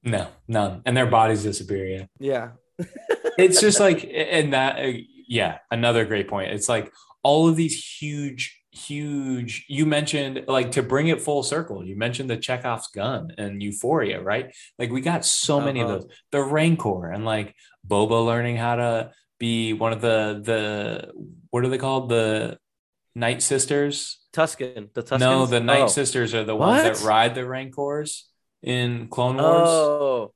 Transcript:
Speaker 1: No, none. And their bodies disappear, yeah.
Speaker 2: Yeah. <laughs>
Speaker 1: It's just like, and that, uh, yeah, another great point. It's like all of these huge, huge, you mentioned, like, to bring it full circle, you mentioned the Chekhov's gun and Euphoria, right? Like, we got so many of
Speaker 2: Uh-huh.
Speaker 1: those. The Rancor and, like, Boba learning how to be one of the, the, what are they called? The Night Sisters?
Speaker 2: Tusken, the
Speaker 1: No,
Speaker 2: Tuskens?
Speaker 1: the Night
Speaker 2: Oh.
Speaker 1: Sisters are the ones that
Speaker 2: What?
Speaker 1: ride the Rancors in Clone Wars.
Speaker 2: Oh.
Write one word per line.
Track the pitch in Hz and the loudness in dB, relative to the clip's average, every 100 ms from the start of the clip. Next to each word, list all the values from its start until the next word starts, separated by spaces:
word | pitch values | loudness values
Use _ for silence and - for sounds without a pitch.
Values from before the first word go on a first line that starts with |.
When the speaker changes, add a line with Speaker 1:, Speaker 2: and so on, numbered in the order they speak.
Speaker 1:
No, | 123 104 87 - - | -4 -4 -6 -14 -4
none. | 110 101 90 - | -2 -2 -4 0
And | 127 | 2
their | 120 | 4
bodies | 117 113 110 | 6 4 2
disappear, | 104 - 98 98 95 | -2 -6 -6 -6 -4
yeah. | 95 95 _ 135 127 117 117 _ - | -8 -10 _ -4 -4 -6 -16 _ -12
Speaker 2:
Yeah. | 175 | -12
<laughs> | - - - - - | -10 -6 -4 -2 6
Speaker 1:
It's | 185 185 | 6 8
just | 208 202 | 6 6
like, | 202 165 - | 4 4 -2
and | - 156 165 151 | -4 0 0 2
that, | 135 135 - | 2 2 0
uh, | 135 117 - - - | -4 -6 -12 -20 -4
yeah, | 117 90 82 _ | 0 0 -4 _
another | 117 120 117 107 | 0 2 2 2
great | 107 95 | -2 -2
point. | 101 95 | -4 -4
It's | 101 - | -4 -2
like | 117 107 _ _ _ | -2 -2 _ _ _
all | 139 151 165 | 2 6 6
of | 160 | 4
these | 160 - - - | 0 -2 -10 -10
huge, | 147 147 143 120 - - _ | -10 -6 -8 -8 -10 -10 _
huge, | - - 147 147 143 135 127 120 - - | -20 -10 -8 -6 -4 -4 -4 -4 -10 -8
you | 143 151 | 0 2
mentioned, | 147 147 151 135 131 - | 2 0 -4 -4 -6 -2
like, | 131 120 | 0 0
to | 139 | -2
bring | 113 135 160 | 0 2 2
it | 143 | 0
full | - 143 | 0 -2
circle, | 127 151 160 98 92 | -2 -4 -6 -10 -10
you | 101 | -4
mentioned | 113 123 135 | -4 -4 -6
the | 110 | -6
Chekhov's | - 123 123 113 - | -4 -4 -4 -6 -8
gun | 101 107 123 165 - | -6 -4 -4 -8 -8
and | 101 101 | -8 -6
Euphoria, | 101 101 120 156 104 92 | -8 -4 -2 0 0 -4
right? | 92 107 131 - - - | -2 -4 -4 -14 -20 -8
Like, | 120 | -6
we | 123 | -2
got | 139 170 | -2 -2
so | - - - 143 | 0 -2 2 0
many | 139 131 | 0 -2
of | 117 | -2
Speaker 2:
Uh-huh. | 95 | -4
Speaker 1:
those. | - - _ | -8 -20 _
The | 143 | -2
Rancor | 135 151 165 165 110 92 85 | 0 2 4 2 0 -4 -6
and, | 95 110 | -6 -4
like, | 110 104 _ _ _ 95 | -4 -4 _ _ _ 0
Boba | 101 107 117 117 | 2 4 4 2
learning | 117 120 120 | 0 0 -2
how | 120 120 | 0 0
to | 120 113 113 _ _ _ | 0 -2 -4 _ _ _
be | 117 113 113 | -2 0 -2
one | 107 113 | 0 -2
of | 113 | 0
the, | 117 110 107 104 | 2 2 0 -4
the, | 104 113 107 104 104 - - - - - _ | -2 -2 -2 -4 -4 -6 -10 -16 -18 -20 _
what | 123 | -2
are | 127 | 0
they | 131 | 0
called? | 135 131 123 | 0 -2 0
The | 117 110 107 113 - _ _ _ _ _ | 2 2 0 -4 -8 _ _ _ _ _
Night | 117 120 120 | -4 -2 -2
Sisters? | - 135 - 143 143 143 - - _ | 0 0 2 0 0 -4 -10 -14 _
Speaker 2:
Tusken, | - 160 - 127 123 101 - | 0 0 -2 -10 -10 -10 -10
the | 117 135 | -2 2
Speaker 1:
No, | 127 135 127 | 4 4 4
Speaker 2:
Tuskens? | |
Speaker 1:
the | 120 | 2
Night | 120 127 | 4 4
Speaker 2:
Oh. | 123 | 4
Speaker 1:
Sisters | 143 131 131 113 | 2 0 0 0
are | 113 | -2
the | 107 107 | -2 2
ones | 165 254 | 4 4
that | 127 - | 2 0
Speaker 2:
What? | 107 | 2
Speaker 1:
ride | 110 117 127 | 4 4 0
the | 127 | -6
Rancors | 131 135 127 143 147 151 - _ _ _ _ | -8 -8 -6 -4 -4 -6 -12 _ _ _ _
in | - 127 123 120 117 | -4 -2 0 -4 -8
Clone | - 123 131 | -2 0 2
Wars. | 156 170 170 | 4 6 6
Speaker 2:
Oh. | 160 151 147 139 123 104 | 4 2 2 0 0 -4